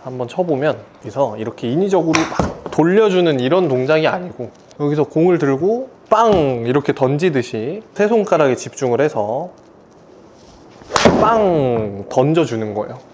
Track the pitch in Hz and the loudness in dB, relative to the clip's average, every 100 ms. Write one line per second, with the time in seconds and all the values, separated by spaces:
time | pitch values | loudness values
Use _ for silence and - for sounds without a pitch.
0 | 131 127 120 - 175 139 151 113 - - | -12 -8 -8 -4 -2 0 -2 -4 -10 -18
1 | - - 135 107 110 - 120 139 196 185 | -12 -2 -2 -2 -8 -6 -4 0 2 2
2 | 165 160 160 - - - - - 160 196 | 2 0 0 -4 -6 -6 -8 0 2 4
3 | 220 185 175 139 127 180 175 127 131 156 | 4 2 2 0 2 2 2 0 2 2
4 | 156 180 180 - 120 - - - 147 151 | 2 -2 -8 -12 -14 -14 -20 -4 -2 0
5 | 147 156 175 170 147 135 175 233 262 - | 0 2 2 4 2 0 0 -2 -6 -14
6 | - 214 226 196 143 123 117 139 139 135 | 0 2 4 4 2 0 0 0 0 0
7 | 131 147 180 151 135 113 117 196 - - | 0 2 0 0 -2 -6 -6 -8 -14 -2
8 | 208 226 196 170 147 120 - - 131 120 | 0 2 2 2 2 0 -4 -4 -2 2
9 | 147 120 104 123 180 - - - - - | 0 0 -4 -6 -8 -14 -20 -20 -20 -20
10 | - - - - - - - - - - | -20 -20 -20 -20 -20 -20 -20 -20 -6 0
11 | - - 214 226 202 165 131 117 107 98 | 0 2 2 2 2 2 0 0 -4 -8
12 | 101 - 135 160 143 117 107 104 107 123 | -6 0 2 2 0 -2 -4 -6 -8 -10
13 | - | -18